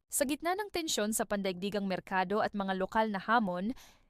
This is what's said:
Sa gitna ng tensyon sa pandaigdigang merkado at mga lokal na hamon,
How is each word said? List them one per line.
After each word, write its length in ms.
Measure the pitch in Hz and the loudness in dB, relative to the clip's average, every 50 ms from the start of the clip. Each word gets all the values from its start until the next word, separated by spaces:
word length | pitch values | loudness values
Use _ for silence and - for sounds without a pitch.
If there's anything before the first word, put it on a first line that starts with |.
| _ - | _ -4
Sa 160 | - - 285 | 0 0 2
gitna 240 | 247 302 - 311 339 | 2 0 0 0 0
ng 160 | 370 403 415 392 | 0 0 -2 -2
tensyon 440 | - 359 320 311 - 233 208 214 220 | -2 -2 -2 0 0 0 0 0 0
sa 80 | - 214 | 0 0
pandaigdigang 640 | - 208 202 190 190 185 175 190 202 208 202 196 | 0 -2 0 0 0 -2 -2 -2 -2 -2 -2 -2
merkado 560 | 190 180 180 - - 196 185 190 180 202 220 - | -2 -2 -4 -4 -2 0 0 2 2 2 2 2
at 80 | - | 0
mga 240 | - 202 196 190 190 | 0 -2 -2 -2 0
lokal 320 | 185 190 - - 220 220 | 0 0 0 2 2 2
na 160 | 220 202 190 - | 2 0 -2 0
hamon, 480 | 214 226 247 214 180 - 180 190 226 269 - - - - - _ _ | 2 2 4 2 2 0 -2 -2 -4 -4 -6 -10 -20 -20 -20 _ _